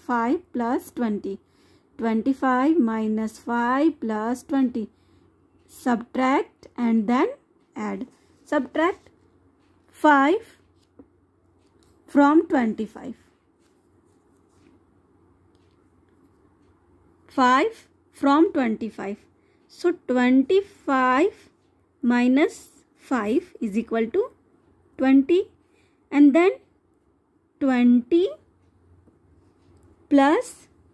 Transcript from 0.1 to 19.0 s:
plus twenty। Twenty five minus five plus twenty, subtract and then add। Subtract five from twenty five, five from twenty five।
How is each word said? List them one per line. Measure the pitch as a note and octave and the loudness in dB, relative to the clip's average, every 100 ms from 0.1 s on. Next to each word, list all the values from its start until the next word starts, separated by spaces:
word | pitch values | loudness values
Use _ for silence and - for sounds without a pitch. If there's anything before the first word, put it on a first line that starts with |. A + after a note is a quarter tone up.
| A#3+ A#3 E4+ - | -4 -2 -4 -6
plus | B3 A#3 D4 - | -6 -4 -4 -6
twenty। | - A#3 G#3 G3 G3 _ _ _ _ _ - | -6 -6 -6 -8 -14 _ _ _ _ _ -8
Twenty | A3+ A3 A#3+ | -4 -2 -2
five | C4 C4 B3+ C4+ E4 | -2 -2 0 0 0
minus | A#3 A3 G#3+ G#3+ A3 - | 0 -2 -4 -4 -6 -10
five | - A#3+ A#3+ C4+ D#4+ - | -6 -4 -2 0 0 -2
plus | A3+ G#3+ A3+ B3+ | -6 -6 -6 -8
twenty, | - C#4 B3+ B3 G3+ _ _ _ _ _ _ _ _ | -4 -2 -2 -4 -10 _ _ _ _ _ _ _ _
subtract | - C4 A#3 A#3+ B3 C4 C#4+ A4 _ - - | -10 -4 -4 -4 -4 -2 -2 -4 _ -18 -4
and | A#3 A3+ G3+ | 0 0 0
then | A#3+ G#4 C#5 _ _ _ - | 0 -2 -6 _ _ _ -12
add। | G#3+ G3 B3+ _ _ _ - | -10 -10 -12 _ _ _ -6
Subtract | D4 B3 D4+ E4 - _ _ _ _ _ _ _ _ _ | -4 -4 -2 -2 -4 _ _ _ _ _ _ _ _ _
five | - D#4 C#4+ C#4 G#4+ - _ _ _ _ - - _ _ _ _ _ _ _ _ _ _ | 0 2 4 4 0 -6 _ _ _ _ -20 -20 _ _ _ _ _ _ _ _ _ _
from | C#4 C#4+ D#4+ - | 2 4 4 2
twenty | C#4+ A3+ G#3 G#3 | 0 -2 -4 -10
five, | - F#3+ - _ _ _ _ _ _ _ _ _ _ _ _ _ _ _ _ _ _ _ _ _ _ _ _ _ _ _ _ _ _ _ _ _ _ _ _ _ _ _ _ _ | -14 -18 -18 _ _ _ _ _ _ _ _ _ _ _ _ _ _ _ _ _ _ _ _ _ _ _ _ _ _ _ _ _ _ _ _ _ _ _ _ _ _ _ _ _
five | - B3+ C4 A4 - _ _ _ - | 0 2 2 0 -6 _ _ _ -4
from | C#4 C#4+ E4+ | 0 2 2
twenty | D4+ A#3+ G#3 A3 | 0 -4 -4 -8
five। | - | -10